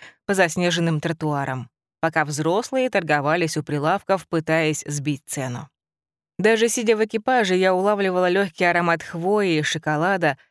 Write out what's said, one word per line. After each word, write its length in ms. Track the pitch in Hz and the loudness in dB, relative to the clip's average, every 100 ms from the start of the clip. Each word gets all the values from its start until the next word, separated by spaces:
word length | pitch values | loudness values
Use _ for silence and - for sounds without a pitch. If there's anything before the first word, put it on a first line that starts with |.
| - - - | -12 -10 -2
по 80 | |
заснеженным 680 | 190 170 185 175 170 165 151 | 2 2 2 0 0 0 0
тротуарам, 720 | 165 160 151 143 139 131 120 _ _ _ | -2 -4 -4 -2 -4 -6 -10 _ _ _
пока 260 | 165 160 151 | -2 0 0
взрослые 640 | 143 156 190 240 262 254 | 0 0 0 0 -2 0
торговались 680 | 202 165 147 143 170 165 156 | 0 0 0 2 0 0 -4
у 80 | |
прилавков, 640 | 156 147 151 196 - 190 - | -4 -2 0 -2 0 -4 -2
пытаясь 560 | 165 160 160 156 151 - | -4 0 0 0 -2 -6
сбить 340 | 147 143 139 - | -6 -4 -6 -8
цену. 420 | - 127 123 - _ _ _ _ _ _ - | -8 -6 -8 -12 _ _ _ _ _ _ 0
Даже 300 | 208 226 226 | 2 4 2
сидя 280 | 247 226 214 | 0 0 2
в 80 | 220 | 0
экипаже, 500 | 214 233 254 196 185 | -2 0 0 2 2
я 200 | 185 180 | 4 2
улавливала 540 | 202 208 190 180 180 | 2 2 0 2 2
легкий 380 | 185 196 - 180 | 2 0 0 2
аромат 360 | 175 175 165 | 2 2 0
хвои 560 | - 170 175 208 196 156 | -4 -6 0 0 2 0
и 20 | |
шоколада, 760 | 143 156 151 151 175 196 160 135 _ | 0 -4 -2 0 0 0 0 -2 _